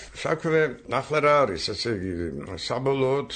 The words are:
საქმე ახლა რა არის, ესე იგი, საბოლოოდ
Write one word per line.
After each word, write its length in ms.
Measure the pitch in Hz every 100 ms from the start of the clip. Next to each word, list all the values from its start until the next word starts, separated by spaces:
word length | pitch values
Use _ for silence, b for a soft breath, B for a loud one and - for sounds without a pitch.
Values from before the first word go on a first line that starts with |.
| -
საქმე 500 | - 143 156 165 156 151 117 -
ახლა 320 | 123 135 151
რა 140 | 147 147
არის, 300 | 120 82 -
ესე 240 | 101 117
იგი, 220 | 101 92 85 85 69 104 85
საბოლოოდ 800 | - 127 135 135 131 139 135